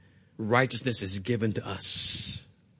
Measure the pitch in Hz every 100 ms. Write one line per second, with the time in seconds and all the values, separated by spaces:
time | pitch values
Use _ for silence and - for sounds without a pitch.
0 | - - _ - 107 120 131 120 127 113
1 | 95 98 95 117 110 - 107 92 - -
2 | - - - - - _ _